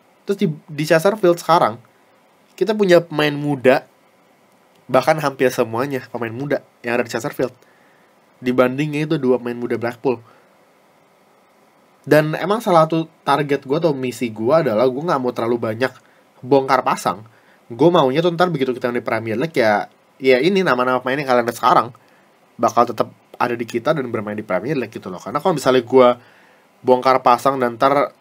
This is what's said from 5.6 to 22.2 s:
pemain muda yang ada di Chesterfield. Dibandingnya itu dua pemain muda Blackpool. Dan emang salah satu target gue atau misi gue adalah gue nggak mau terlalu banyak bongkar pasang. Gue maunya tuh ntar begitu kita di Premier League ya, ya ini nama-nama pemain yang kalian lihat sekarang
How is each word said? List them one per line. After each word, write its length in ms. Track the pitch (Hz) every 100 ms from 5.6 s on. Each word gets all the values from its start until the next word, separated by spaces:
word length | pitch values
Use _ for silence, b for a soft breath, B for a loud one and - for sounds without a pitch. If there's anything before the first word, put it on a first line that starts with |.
| 113 113 139 131 -
pemain 240 | 117 113
muda 320 | 117 147 - _ _
yang 160 | 120 120
ada 60 | 117
di 60 |
Chesterfield. 400 | 117 143 - 123 - b b b b b b b -
Dibandingnya 680 | 127 127 127 131 156 147 156
itu 80 | 156
dua 160 | 127 123
pemain 180 | 120 120
muda 220 | 120 113
Blackpool. 400 | 117 117 139 117 - b b b b b _ _ _ _ _ _ _ _ _ _ _ _
Dan 320 | 139 151 156
emang 320 | 156 170 220 220
salah 240 | 170 160
satu 160 | 165 160 _
target 400 | - 139 147 139
gue 160 | 131 151
atau 160 | 165
misi 400 | 135 127 117 120
gue 180 | 110 113
adalah 380 | 160 143 107 131
gue 140 | 127 175
nggak 160 | 139
mau 100 | 123
terlalu 380 | 120 117 120 113
banyak 240 | 110 127 - _ b b b
bongkar 400 | 123 139 135 131
pasang. 400 | 123 190 117 92 113 b b b -
Gue 240 | 120 165
maunya 320 | 175 131 143 175
tuh 80 |
ntar 160 | 165 180
begitu 240 | 156 131
kita 160 | 120 123
di 160 | 120 113
Premier 320 | 113 113 110
League 160 | 160
ya, 320 | 147 110 104 - _ _ -
ya 240 | 131 123
ini 240 | 170 196 175
nama-nama 320 | 123 127 127
pemain 220 | 127 139
yang 100 | 135
kalian 160 | 123 117
lihat 140 | -
sekarang 260 | 120 151 113 - b b